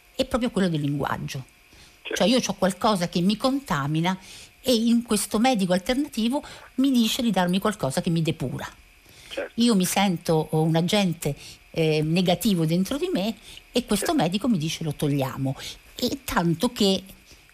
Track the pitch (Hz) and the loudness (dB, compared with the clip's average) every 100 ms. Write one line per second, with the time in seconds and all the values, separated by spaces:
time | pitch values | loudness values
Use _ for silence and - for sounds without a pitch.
0 | _ - 262 247 240 190 185 160 143 143 | _ -8 -4 -2 -2 0 0 0 -2 -2
1 | - - 147 135 - _ _ - - _ | -4 -4 -8 -10 -12 _ _ -20 -20 _
2 | - - 190 254 - - 185 185 226 196 | -6 0 2 2 0 0 -2 0 0 0
3 | 175 180 185 214 262 269 - 151 143 156 | 0 0 0 0 0 -2 -2 -2 -2 0
4 | 175 185 - - - - 254 226 233 233 | 0 -2 -8 -20 -20 -6 0 2 4 2
5 | 233 214 - 214 254 226 185 185 185 254 | 2 -2 -2 0 2 2 2 0 0 -2
6 | 294 226 233 285 - - - - 277 247 | -2 -2 -2 -2 -6 -16 -8 0 2 4
7 | 220 - 233 185 180 190 214 202 131 175 | 2 0 0 2 2 2 0 -2 -2 -2
8 | 180 165 160 147 131 - - - - _ | 0 0 0 -2 -4 -8 -10 -16 -20 _
9 | - - - - - - 240 202 180 196 | -20 -20 -14 -10 -6 0 2 4 2 2
10 | 196 165 - 160 151 156 160 165 180 208 | 2 0 0 0 2 2 2 2 2 2
11 | 185 160 151 143 - - - - 160 156 | 2 0 -4 -6 -10 -20 -8 -2 2 2
12 | 156 175 180 262 226 175 160 175 190 277 | 2 2 2 2 2 2 2 2 0 -2
13 | 359 233 208 - - - - 247 - 208 | -2 -2 -2 -6 -12 -20 -6 -4 0 0
14 | - 311 170 202 262 185 160 - 160 - | 0 0 0 0 0 0 0 -4 -6 -2
15 | 147 143 127 139 135 - - - - - | 0 0 -2 -2 -4 -4 -10 -16 -20 -6
16 | 247 277 - 226 170 165 247 - 196 190 | -4 -4 -4 0 0 2 0 2 2 0
17 | - - - - - | -4 -20 -20 -20 -20